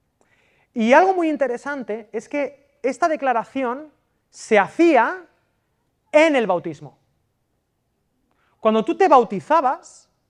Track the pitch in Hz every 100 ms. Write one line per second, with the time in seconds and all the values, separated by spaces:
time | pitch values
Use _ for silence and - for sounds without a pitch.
0 | _ _ _ _ _ _ _ - 226 277
1 | 381 370 330 294 262 240 277 285 240 214
2 | 220 214 - 294 277 - _ _ 247 262
3 | 349 311 269 233 214 269 254 254 311 _
4 | _ _ _ - - 208 190 - 339 277
5 | 240 370 339 _ _ _ _ _ _ _
6 | _ 302 320 277 214 175 170 147 143 -
7 | _ _ _ _ _ _ _ _ _ _
8 | _ _ _ _ _ _ 220 220 220 330
9 | 381 277 233 196 - 320 269 320 - -
10 | _ _ _